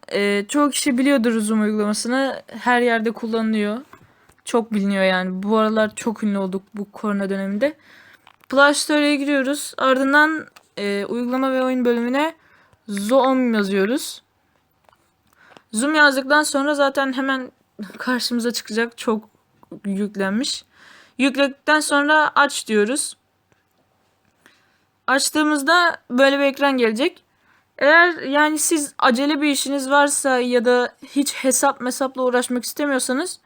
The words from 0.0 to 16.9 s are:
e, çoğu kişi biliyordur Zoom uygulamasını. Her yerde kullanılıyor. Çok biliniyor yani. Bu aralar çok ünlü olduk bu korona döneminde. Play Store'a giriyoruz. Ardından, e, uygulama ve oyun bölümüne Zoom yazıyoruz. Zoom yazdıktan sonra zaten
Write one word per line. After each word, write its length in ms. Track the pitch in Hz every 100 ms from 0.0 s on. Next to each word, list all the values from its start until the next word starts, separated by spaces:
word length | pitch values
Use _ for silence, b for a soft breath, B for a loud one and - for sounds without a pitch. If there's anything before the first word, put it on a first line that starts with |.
| -
e, 340 | 196 202 202 202
çoğu 220 | 294 294
kişi 280 | - 294 247
biliyordur 440 | 269 277 233 226
Zoom 200 | 214 220
uygulamasını. 800 | 208 214 208 214 233 262 269 - -
Her 340 | 226 233 240
yerde 300 | 247 233 220
kullanılıyor. 680 | 226 226 226 220 220 208 220 294 b b b b b -
Çok 280 | 240 226
biliniyor 300 | 214 196 196
yani. 400 | 190 185 185 185
Bu 140 | 202 220
aralar 380 | 214 220 214 -
çok 280 | 240 214
ünlü 140 | 214 196
olduk 260 | 190 190 -
bu 180 | 208 202
korona 380 | - 214 202 196
döneminde. 480 | 196 196 208 277 311 b b b b b _ -
Play 240 | 262 285
Store'a 420 | 294 - 302 294 285
giriyoruz. 580 | 277 285 262 285 - -
Ardından, 680 | 262 262 269 285 311 311 - - _ -
e, 280 | 202 202 202
uygulama 460 | 240 247 262 269
ve 120 | 262
oyun 220 | 254 254 240
bölümüne 500 | 233 240 262 320 330 b b b b -
Zoom 640 | 202 202 269 262 262 247
yazıyoruz. 720 | 220 196 196 196 285 - - _ _ _ _ _ _ _ _ _ _ _ b b b b
Zoom 240 | 214 277 311
yazdıktan 480 | 294 269 262 294
sonra 300 | 302 277 277
zaten 400 | 285 277